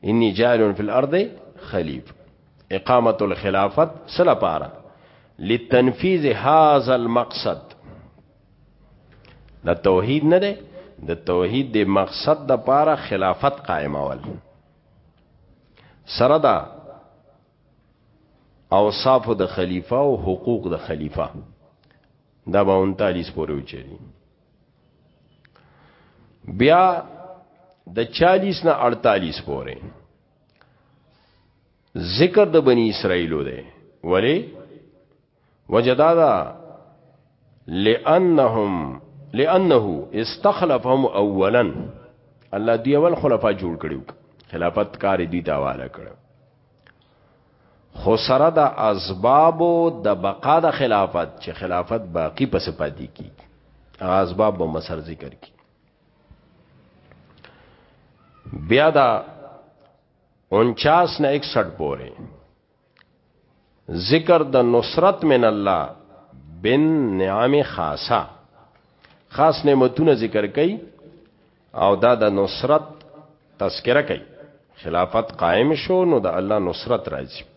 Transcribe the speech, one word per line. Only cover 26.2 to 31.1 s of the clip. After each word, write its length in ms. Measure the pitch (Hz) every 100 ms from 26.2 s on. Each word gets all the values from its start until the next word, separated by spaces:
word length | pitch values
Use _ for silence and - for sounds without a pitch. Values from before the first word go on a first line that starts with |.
| _ _
بیا 580 | - 92 131 170 185 170 - - - - _ _ _ _ - 92
د 20 |
چالیس 600 | 120 - 170 190 196 175
نه 80 | 165
اړتالیس 680 | 147 123 117 120 101 82 73 -
پورې 300 | 69 64 65 80 - _ _ _ _ _ _ _ _ _ _ _